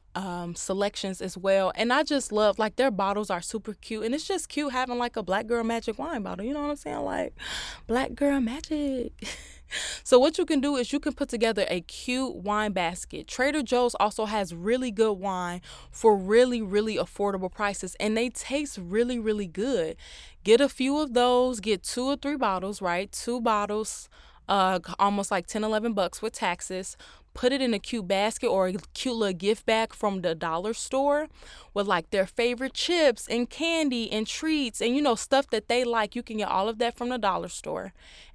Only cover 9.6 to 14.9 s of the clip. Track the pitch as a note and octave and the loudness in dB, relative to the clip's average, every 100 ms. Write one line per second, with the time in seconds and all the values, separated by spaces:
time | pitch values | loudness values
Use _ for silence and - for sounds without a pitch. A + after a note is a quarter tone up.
9.6 | - - - - - B3+ C#4+ D#4+ E4 D4+ | -12 -8 -8 -8 6 8 8 4 2 2
10.6 | C#4+ C#4 A#3+ C#4+ D4+ - C#4 A3+ A3+ G#3 | 2 0 0 0 -2 -2 -4 0 2 2
11.6 | F#3+ F3+ - - - B3+ C4+ - F#3+ G#3 | 0 -2 -6 -12 -4 -2 -2 -6 -2 0
12.6 | G#3+ F#3+ E3+ F#3 - - - - C4+ D4+ | 0 0 -2 -4 -10 -12 -10 0 0 2
13.6 | A#3+ B3 B3 - G#3 G#3+ G#3+ G#3+ F#3 E3+ | 2 2 2 2 0 2 -2 -2 -2 -4
14.6 | F#3+ B3+ B3+ | 0 0 0